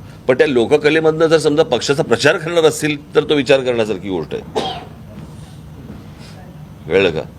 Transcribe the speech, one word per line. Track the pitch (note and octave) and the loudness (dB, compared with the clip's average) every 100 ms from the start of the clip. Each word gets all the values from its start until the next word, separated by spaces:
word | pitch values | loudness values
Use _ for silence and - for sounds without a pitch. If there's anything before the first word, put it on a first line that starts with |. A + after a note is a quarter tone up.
| - - - | -20 -6 -2
पण | B2+ | 2
त्या | D#3 | 2
लोककलेमधनं | B2 G#2+ D3 D3 D#3+ D#3+ D#3 D#3+ | 2 2 2 2 2 2 2 2
जर | D#3+ | 4
समजा | D3+ D3 | 2 2
पक्षाचा | D#3 A#2 - C#3+ | 2 0 0 -2
प्रचार | C#3+ A#2 C#3 F3+ | 0 2 2 2
करणार | D#3+ E3+ | 0 2
असतील, | D#3 - D3+ D3 - D#3 | 2 2 -4 -4 -2 -2
तर | |
तो | D3 D3 | 2 0
विचार | B2+ C3+ | 4 2
करण्यासारखी | B2+ A#2 A2 F#2+ G2 | 2 0 -2 -4 -4
गोष्ट | F2+ D2 | -6 -6
आहे. | A1+ - - - - - - - - - - - - - - - - - - - - - - - - C#2+ | -10 -8 -8 -8 -10 -14 -18 -18 -18 -18 -18 -20 -20 -20 -18 -18 -18 -20 -20 -20 -20 -20 -20 -20 -18 0
कळलं | F#2+ F#2 | 2 2
का? | D#2 A#1+ | 0 -8